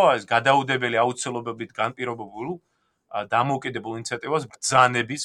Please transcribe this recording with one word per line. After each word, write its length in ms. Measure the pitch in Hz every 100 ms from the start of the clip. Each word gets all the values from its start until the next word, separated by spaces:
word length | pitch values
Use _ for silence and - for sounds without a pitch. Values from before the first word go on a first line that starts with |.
| 175 127
ეს 80 | -
გადაუდებელი 720 | 117 123 139 131 131 123 113
აუცილებლობით 760 | 123 123 135 123 117 113 113
განპირობებულ, 800 | - 113 127 123 117 104 104 135 180 _ _ _ _ _
ა, 140 | 104 101
დამოუკიდებელ 760 | 117 135 135 135 117 110 113
ინიციატივას 480 | 113 120 135 156 127
ბრძანების 720 | - - 131 127 123 117 143